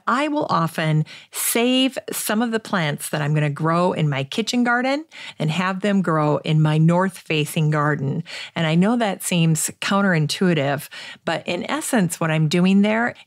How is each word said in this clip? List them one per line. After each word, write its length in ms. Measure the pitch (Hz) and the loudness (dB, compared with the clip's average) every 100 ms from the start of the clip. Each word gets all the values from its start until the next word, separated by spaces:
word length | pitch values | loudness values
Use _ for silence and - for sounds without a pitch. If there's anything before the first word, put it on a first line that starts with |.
| - | -4
I 220 | 240 302 | -2 0
will 160 | 294 - | -2 -2
often 540 | 175 165 - 160 156 151 - - | -2 -2 -2 0 0 0 -6 -14
save 640 | - - 233 247 254 262 - - | -8 -2 0 2 2 0 -2 -10
some 320 | - - 214 | -8 -4 -2
of 100 | 233 | 0
the 80 | 226 | -2
plants 480 | - 196 156 147 - | -2 -2 -2 -4 -6
that 120 | 156 | -4
I'm 120 | 143 | 0
gonna 160 | 151 147 | 0 0
grow 420 | 143 156 165 180 | 0 0 2 2
in 160 | - 247 | 2 0
my 160 | 135 | 0
kitchen 400 | 135 - 220 247 | -4 -4 -2 0
garden 400 | 240 240 262 285 320 - - - | 0 0 0 -2 -6 -16 -14 -4
and 140 | 156 | -2
have 300 | 160 185 190 | 0 -2 -2
them 200 | 208 196 | 0 2
grow 360 | 170 156 151 147 | 2 2 2 0
in 240 | - 156 | 2 2
my 160 | 156 156 | 4 4
north-facing 920 | 160 175 190 - - 160 151 - 151 | 4 4 2 -2 -4 -2 -2 0 0
garden. 540 | 151 147 147 135 151 - - - - | 2 2 0 -2 -4 -8 -12 -10 -4
And 100 | 160 | 0
I 100 | 165 | 2
know 200 | 196 247 | 2 2
that 280 | 214 185 | 0 -4
seems 460 | - 180 165 156 - - | -2 0 2 2 -2 -6
counterintuitive, 1080 | - 202 202 165 147 - 185 160 135 143 - - - - - | -2 0 2 2 0 0 2 2 0 -4 -6 -16 -18 -12 -6
but 200 | 160 - | -6 -4
in 240 | 175 - | -6 -4
essence, 480 | 294 - 247 170 - | -4 0 0 0 0
what 140 | 165 | 0
I'm 160 | 156 156 | 2 2
doing 360 | 175 185 196 | 4 4 4
there 300 | 202 220 240 - | 4 2 -2 -6